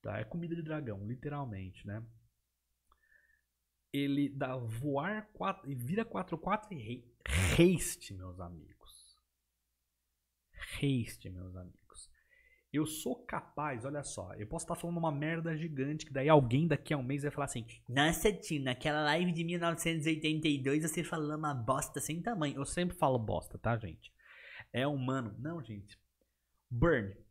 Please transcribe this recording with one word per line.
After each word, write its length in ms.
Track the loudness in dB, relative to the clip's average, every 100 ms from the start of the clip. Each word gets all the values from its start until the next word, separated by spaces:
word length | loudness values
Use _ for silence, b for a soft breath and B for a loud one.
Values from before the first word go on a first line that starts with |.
Tá? 180 | -4 -6
É 40 |
comida 320 | -4 -6 -4 -6
de 60 |
dragão, 440 | -4 -6 -6 -6 -6
literalmente, 800 | -6 -6 -6 -6 -6 -8 -10 -8
né? 180 | -8 -8 -16 _ _ _ _ _ _ _ b b b b b b _ _ _ _
Ele 380 | -2 2 2 2
dá 260 | 0 -2 -2
voar 720 | -4 -4 -2 0 0 -4 -8
quatro, 360 | -4 -4 -4 -6
e 60 | -6
vira 300 | -2 -2 -2
quatro 320 | -4 -4 -4
quatro 360 | -2 -2 -2
e 40 | -10
rei-, 380 | -8 -10 -10 _ 0
haste, 880 | 2 4 8 8 6 0 -6 -10
meus 260 | -10 -10 -10
amigos. 760 | -12 -12 -18 -20 -20 -20 -20 _ _ _ _ _ _ _ _ _ _ _ _ _ _
Haste, 760 | -14 -10 -2 0 2 0 -8 -12
meus 260 | -12 -10 -12
amigos. 540 | -14 -18 _ -20 -20 b b b b b b
Eu 140 | 0 0
sou 400 | -2 -4 -6 -4
capaz, 600 | -6 -6 -4 -2 -2 -4
olha 180 | -6
só, 300 | -6 -8 -8 -8
eu 100 | -6
posso 220 | -6 -4
tá 80 | -4
falando 220 | -2 0
uma 140 | 0
merda 460 | 0 0 -2 -2 -2
gigante, 480 | -4 -2 -2 -2 -4
que 60 |
daí 140 | 0 10
alguém 400 | 10 10 4 4
daqui 260 | 2 2
a 40 | -2
um 60 |
mês 200 | 0 -2
vai 80 | -2
falar 140 | -2 -4
assim: 200 | -4 -8 B -4
"Nossa, 440 | 4 4 6 2
Tino, 340 | 2 -2 -2 0
naquela 380 | -2 0 2
live 280 | 2 4 2
de 120 | 2
mil 160 | 0 0
novecentos 460 | 0 0 0 0 2
e 40 |
oitenta 380 | 2 2 2 2
e 140 | 2
dois 220 | 4 2
você 200 | 2 -2
falou 320 | -2 -2 -2 -2
uma 180 | -2
bosta 460 | -2 0 0 0 -6
sem 220 | -4 -4
tamanho." 360 | -2 0 0 -2
Eu 80 | -4
sempre 300 | 0 0 2
falo 200 | 4 4
bosta, 400 | 2 -2 -4 -4
tá, 200 | 0 0
gente? 340 | -2 -12 -18 _ B B B B B
É 120 | -2 0
humano. 500 | 0 0 -2 -2 -6
Não, 240 | -6 -6
gente. 340 | -8 -12 -14 -20 _ _ _ _ _ _ _
Burn. 460 | 4 6 6 2 -6 -18